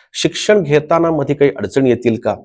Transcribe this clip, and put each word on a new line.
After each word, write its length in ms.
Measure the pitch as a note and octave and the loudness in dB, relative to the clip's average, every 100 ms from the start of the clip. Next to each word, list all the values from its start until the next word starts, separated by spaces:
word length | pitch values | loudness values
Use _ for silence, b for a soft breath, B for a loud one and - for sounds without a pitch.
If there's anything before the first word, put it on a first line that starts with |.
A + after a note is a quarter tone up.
| b | b
शिक्षण 500 | - D#3 - - G#3+ | -4 -4 -4 0 2
घेताना 480 | D3 D3 D3+ E3 E3 | 2 0 2 0 0
मध्ये 240 | D#3+ - - | -2 -2 2
काही 160 | C#3+ | 0
अडचणी 380 | - G2+ C#3 C3 | 0 -4 0 2
येतील 300 | A#2 A#2+ A2+ | 2 0 -2
का, 160 | A2 G2+ | -2 -6